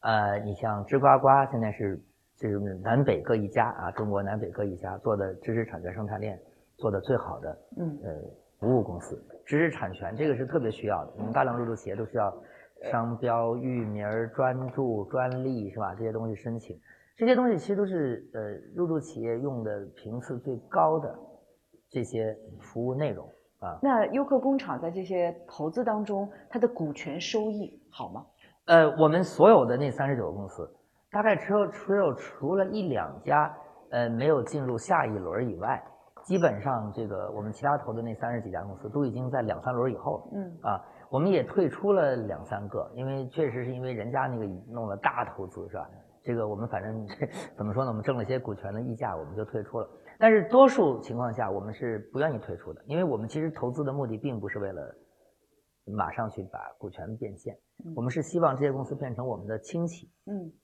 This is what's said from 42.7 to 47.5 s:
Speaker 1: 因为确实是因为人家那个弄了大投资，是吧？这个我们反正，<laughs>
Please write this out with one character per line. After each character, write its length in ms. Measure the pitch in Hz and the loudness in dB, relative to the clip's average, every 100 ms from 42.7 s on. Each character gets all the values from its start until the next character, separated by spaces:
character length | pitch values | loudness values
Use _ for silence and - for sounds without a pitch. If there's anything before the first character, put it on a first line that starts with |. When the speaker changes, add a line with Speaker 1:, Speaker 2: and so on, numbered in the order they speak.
| 104 - 123 | -6 -6 -6
Speaker 1:
因 100 | 131 | -6
为 220 | 135 127 | -4 -6
确 240 | 156 151 | -2 -2
实 140 | 117 123 | -2 -6
是 80 | |
因 80 | 127 | -4
为 100 | 127 | -4
人 180 | 120 107 | -4 -2
家 180 | 135 131 | -2 -2
那 100 | 120 | -2
个 80 | 107 90 - | -4 -6 -10
弄 180 | 117 110 | -8 -6
了 80 | 98 | 0
大 300 | 143 120 120 | 0 0 -6
投 200 | - 95 | -6 -10
资， 220 | - 87 | -10 -10
是 80 | 95 | -10
吧？ 140 | - - - _ | -10 -14 -20 _
这 120 | - 117 | -4 -2
个 120 | 107 | -2
我 80 | 104 | -4
们 100 | 113 | -4
反 120 | 101 | -4
正， 240 | 101 110 104 - 117 | -4 -8 -8 -6 -6
<laughs> 300 | - - | -6 -14